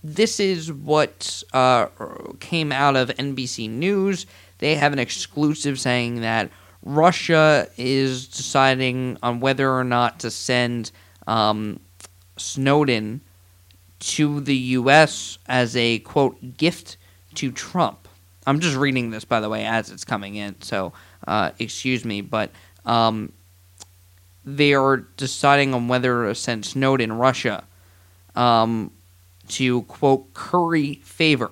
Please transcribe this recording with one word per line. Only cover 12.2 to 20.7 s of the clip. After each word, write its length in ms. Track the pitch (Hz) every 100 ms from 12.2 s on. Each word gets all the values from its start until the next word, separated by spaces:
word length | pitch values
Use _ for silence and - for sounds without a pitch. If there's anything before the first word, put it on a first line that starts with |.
| _ -
Snowden 880 | - - 135 143 143 113 107 127 _ _ _ _ _ _ _ _
to 420 | - - 151 147
the 160 | 135 135
U 320 | 127 127 123
S 480 | 147 151 - - - -
as 300 | 127 120 123
a, 220 | 117 113
quote, 580 | - 151 135 - 127 127
"gift 400 | 160 - - - _ _ _
to 180 | - 135
Trump." 560 | - - 180 127 - - _ _ _ -
I'm 140 | 147
just 140 | 175
reading 360 | 135 143 131 117
this, 160 | 110 -
by 140 | 117
the 100 | 107
way, 160 | 110 107
as 240 | 113 104
it's 160 | 95 -
coming 300 | 110 101 104
in, 180 | 104 95
so, 320 | -